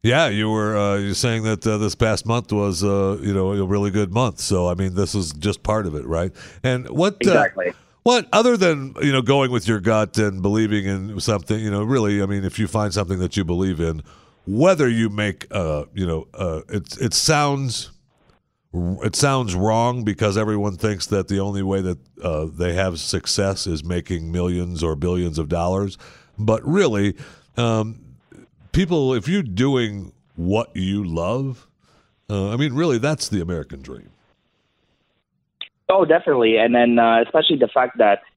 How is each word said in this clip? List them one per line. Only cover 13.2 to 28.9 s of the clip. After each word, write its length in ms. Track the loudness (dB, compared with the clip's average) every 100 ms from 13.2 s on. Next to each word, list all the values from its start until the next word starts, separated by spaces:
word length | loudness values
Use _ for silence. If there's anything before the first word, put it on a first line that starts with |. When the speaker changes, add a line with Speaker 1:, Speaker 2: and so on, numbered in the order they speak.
| -2 -2
Speaker 1:
you 60 |
believe 380 | -2 0 0 0
in, 200 | -2 -4 -10 -20 _ _ -6
whether 420 | 2 4 4 2
you 220 | 2 0
make, 380 | 0 -4 -4 -8
uh, 360 | -4 -2 -4 -6
you 140 | -6 -2
know, 220 | -4 -6
uh, 260 | -8 -6 -6 -6
it, 280 | -8 -8 -4
it 120 | -2
sounds, 760 | 0 0 2 0 -2 -4 -6 -10 -18 _ _ _ _ _ _ _ -4 -2 -2
it 140 | -4 0
sounds 400 | 2 2 0 0
wrong 480 | 2 2 2 0
because 320 | -4 0 0 0
everyone 380 | 0 -2 -2 -2
thinks 300 | -4 -2 -2
that 200 | -2 0
the 140 | -2
only 240 | -2 -2
way 160 | -2 -2
that, 180 | -2 -6 _ -8
uh, 240 | -4 -2 -4
they 280 | -2 -2
have 260 | 0 -2 -2
success 680 | -4 -4 -2 -2 -2 -2 -4
is 160 | -6
making 480 | -4 -6 -4 -6 -4
millions 540 | -2 -2 -2 -4 -2
or 100 | -2
billions 420 | -2 -2 0 -2 -4
of 120 | -2
dollars. 500 | -2 0 0 -4 -8 -20 -20 _ -4
But 260 | 0 0
really, 520 | 0 2 2 2 0 -2 -14 -20 _ -2
um, 460 | 0 0 -2 -8 -20 -20 _ -20 -20 _ -2
people, 420 | 0 2